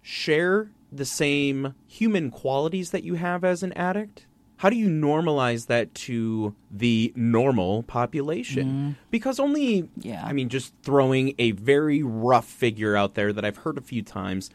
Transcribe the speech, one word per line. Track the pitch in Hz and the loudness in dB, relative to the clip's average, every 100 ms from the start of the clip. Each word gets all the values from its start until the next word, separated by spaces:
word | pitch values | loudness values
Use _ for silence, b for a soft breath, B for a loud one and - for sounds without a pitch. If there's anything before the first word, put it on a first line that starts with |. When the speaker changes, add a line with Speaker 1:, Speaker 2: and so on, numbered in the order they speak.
Speaker 1:
share | - - - 151 175 202 214 _ _ | -14 -6 0 2 4 2 0 _ _
the | 139 135 | -10 -6
same | - 147 143 139 135 135 - _ | 0 2 2 2 0 -4 -10 _
human | - 220 196 139 | -2 0 2 -2
qualities | - 131 139 160 185 175 | -4 -2 0 0 -2 -4
that | 190 | -6
you | 165 170 | -4 -4
have | 175 180 | -4 -2
as | 180 175 | 0 0
an | 185 | -4
addict. | - 180 202 214 - - _ _ - | -4 -2 -2 -6 -14 -20 _ _ 0
How | 190 | 2
do | 240 | 4
you | 208 | 2
normalize | 156 147 156 170 143 123 117 117 | 2 2 2 0 2 0 0 0
that | 120 107 - | 0 0 -6
to | - 117 113 110 107 104 - | -6 -4 -2 -2 -4 -6 -14
the | 101 120 113 113 123 | -2 2 4 2 0
normal | 117 117 135 120 90 107 | 2 4 4 2 0 -2
population? | 117 120 120 151 143 180 240 135 135 139 143 139 | -2 -4 -2 -4 -4 -6 -4 -4 -2 -2 -4 -6
Speaker 2:
Mm. | _ | _
Speaker 1:
Because | 226 254 262 | -4 -2 -2
only, | 285 302 262 202 165 - | 0 2 2 0 -2 -10
Speaker 2:
Yeah. | 113 92 | -12 -10
Speaker 1:
I | - | -4
mean, | 139 123 | -4 -2
just | 131 - _ | -4 -8 _
throwing | 143 139 131 131 135 127 | 2 4 4 2 0 0
a | 117 | 0
very | 98 117 143 156 143 | 2 2 2 4 0
rough | 131 113 120 143 - | 0 0 4 4 2
figure | - 120 107 107 104 | -2 -2 0 0 2
out | 98 - | 2 0
there | 104 | -2
that | 104 | 0
I've | 104 101 | -4 -4
heard | 160 139 | -6 -8
a | |
few | - 113 | -8 -8
times, | 104 95 95 95 - | -8 -8 -6 -6 -8